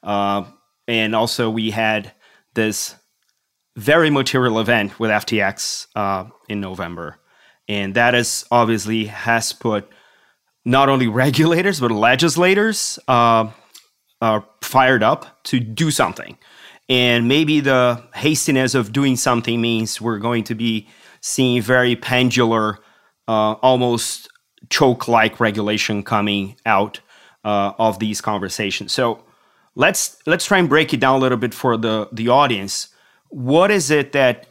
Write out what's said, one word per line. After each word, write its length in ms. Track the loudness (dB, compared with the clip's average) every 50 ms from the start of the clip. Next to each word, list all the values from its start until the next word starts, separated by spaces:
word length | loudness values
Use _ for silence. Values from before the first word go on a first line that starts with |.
Uh, 440 | -6 -4 -2 -2 0 0 -2 -4 -6 -8 _ _ _ _ _ _ _ -4
and 260 | -2 0 0 0 0
also 360 | 0 0 0 -2 -2 -2 -2
we 220 | -2 -2 -4 -4
had 420 | -2 -2 -2 0 0 -2 -4 -8 _ _ _ _ _ _ _ _ _
this 400 | -2 -2 -2 -2 -4 -8 -10 -12 _ _ _ _ _ _ _ _ _ _ _ _ _ _ _ _
very 340 | -6 0 2 4 4 4 4
material 500 | 2 0 -2 0 0 0 2 2 0 0
event 380 | 0 2 2 0 0 -2 -4 -4
with 140 | -2 0
F 140 | 0 0 0
T 160 | 0 -2 0
X, 460 | 0 -2 -4 -6 -8 -8 -8 -10 -12 _ _
uh, 280 | -6 -4 -4 -4 -4 -6 -10 -18 _ _ _
in 140 | -8 -8
November. 580 | -8 -8 -8 -10 -10 -10 -10 -12 -14 -14 -16 _ _ _ _ _ _ _ _ _ _ -8
And 260 | -6 -4 -4 -2 0
that 200 | 2 4 4 4
is 300 | 2 0 0 -4 -8 -6 _
obviously 560 | 2 2 2 2 0 -2 -2 -4 -4 -4 -4 -6
has 440 | -10 -10 -2 -2 0 0 0 -4
put 380 | -10 _ -4 -2 -2 -2 -4 _ _ _ _ _ _ _ _ _ _ _ _ _ _ _ _
not 240 | 2 4 4 4 4
only 200 | 4 2 2 0
<laughs> 20 |
regulators, 720 | 0 2 0 2 2 2 2 2 2 2 0 0 -2 0
but 100 | 0 0
legislators, 1040 | 0 2 2 2 2 2 2 0 2 2 2 2 2 2 2 0 -2 -4 -6 -8 -8 -10 _ 0
uh, 420 | 2 2 4 4 2 2 0 -2 -6 _ _ _ _ -20 _ _ _ _ _ _ _ _
uh, 180 | -2 -2 -2 -2 -4 _ _ _
fired 420 | -14 0 2 4 4 4 4 4 4
up 400 | 2 0 0 -4 -20 _ _ _
to 160 | -4 -4 -4
do 320 | -4 -4 -6 -4 -2 -2
something. 460 | 0 0 0 -2 -2 -10 -14 -16 -18 _ _ _ -20 -20 -20 -20 -20 _ _ _
And 380 | 2 2 4 4 4 2 2 2
maybe 320 | 2 2 2 2 0 0
the 420 | 2 2 2 4 4 2 0 -2 -8 -16 -14
hastiness 600 | -2 -2 0 0 0 0 0 0 2 0 2 0
of 200 | 0 -2 -2 -2
doing 240 | -2 0 0 0 0
something 420 | 0 0 0 0 0 -2 -2 -2
means 400 | -2 -2 -2 -2 -4 -4 -8 -6
we're 200 | -6 -6 -6 -4
going 260 | -4 -4 -4 -4 -4
to 100 | -6 -6
be 320 | -4 -4 -4 -4 -4 -6 _ _ _ _ -20 -20 _
seeing 420 | -10 -8 -2 0 0 2 2 0
very 360 | 0 2 2 2 4 2 0 -2
pendular, 800 | -2 -2 0 2 2 2 2 2 2 2 2 0 0 -2 -4 -8 _ _ _ _ _ _ _ _ _ -2
uh, 280 | 0 0 0 0 -2
almost 760 | 2 2 2 4 4 2 0 0 -2 -4 -6 -10 -12 -14 -20 _ _ _ _ _ _ -10 -6
choke-like 720 | 0 2 4 4 2 2 -2 0 2 2 2 2 0 0
regulation 600 | -2 0 0 -2 -2 -2 -2 -2 -2 -4 -4 -6
coming 540 | -4 -2 -2 -2 0 0 -2 -2 -4 -6 -10 _ _
out, 360 | 0 2 2 0 -2 -6 -16 _ _ _ _ _ _ _ _ _
uh, 300 | -4 -2 -2 -2 -2 -2 0
of 220 | 0 0 0 0
these 220 | -4 -4 -4 -4
conversations. 720 | -4 -4 -4 -4 -6 -8 -6 -6 -6 -6 -6 -6 -8 -6 -4
So 280 | -2 -2 -2 -2 -4 _ _ _ _ _ _ _ _ _ _ _
let's, 420 | 0 0 0 0 0 -6 -6 -8 _ _
let's 200 | -2 -2 -2 0
try 140 | 0 2 2
and 100 | 2 4
break 240 | 4 2 2 2 0
it 80 | 0
down 140 | 2 2 2
a 40 | 2
little 180 | 2 0 0 0
bit 160 | -4 -6 -6
for 220 | -4 -2 -2 0
the, 320 | 0 -2 -2 -4 -4 -6 -8 -8
the 160 | -6 0 2
audience. 580 | 4 4 4 2 0 -4 -4 -8 -8 -10 -10 -12 _ _ _ _ _ _ _ _
What 420 | -14 -8 -2 2 4 4 4 4
is 220 | 2 0 2 2
it 220 | 0 0 0 0 0
that 340 | 2 2 2 2 0 -8 _